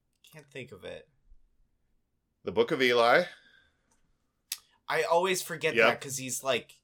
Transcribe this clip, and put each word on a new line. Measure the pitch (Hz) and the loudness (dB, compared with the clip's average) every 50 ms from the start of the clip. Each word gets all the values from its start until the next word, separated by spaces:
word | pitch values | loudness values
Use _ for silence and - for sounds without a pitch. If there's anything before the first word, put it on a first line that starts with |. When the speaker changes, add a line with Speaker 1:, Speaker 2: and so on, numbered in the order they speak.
| _ _ _ _ _ - - | _ _ _ _ _ -20 -20
Speaker 1:
Can't | 156 143 _ | -20 -20 _
think | _ 135 120 - 107 | _ -16 -16 -16 -18
of | 92 90 | -16 -16
it. | 87 87 80 - _ _ _ _ _ - - _ _ _ _ _ _ _ _ _ _ _ _ _ _ _ _ _ _ _ _ _ | -16 -16 -16 -18 _ _ _ _ _ -20 -20 _ _ _ _ _ _ _ _ _ _ _ _ _ _ _ _ _ _ _ _ _
Speaker 2:
The | 120 90 | -4 0
Book | 104 120 - | 0 0 0
of | 165 135 131 | 0 2 2
Eli. | 123 120 120 117 117 131 165 180 - - - _ _ _ _ _ _ _ _ _ _ _ _ _ _ _ _ _ _ _ _ _ _ - - _ _ _ _ _ - | 2 4 4 4 6 4 4 2 0 -8 -18 _ _ _ _ _ _ _ _ _ _ _ _ _ _ _ _ _ _ _ _ _ _ -14 -14 _ _ _ _ _ -6
Speaker 1:
I | 139 160 156 | -4 -2 0
always | - 165 170 180 190 175 - - | 2 2 2 2 2 -2 -4 -4
forget | - 170 147 151 160 135 | -8 -10 -4 -4 0 2
Speaker 2:
Yep. | 113 113 | 4 4
Speaker 1:
that | 113 113 - | 4 2 0
'cause | - 139 131 | -6 -10 -10
he's, | 123 131 127 117 - - | -10 -10 -10 -10 -8 -4
like, | 135 127 113 - - - _ | -4 -4 -4 -4 -10 -20 _